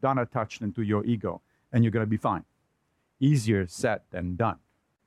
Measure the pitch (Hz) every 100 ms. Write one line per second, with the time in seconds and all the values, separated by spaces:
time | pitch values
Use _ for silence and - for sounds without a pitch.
0 | 135 131 117 120 110 - 107 95 104 104
1 | 107 117 95 85 _ _ _ 123 117 110
2 | 110 135 120 92 - _ _ _ _ _
3 | _ - 135 147 110 101 90 - 120 104
4 | _ 90 90 90 113 - _ _ _ _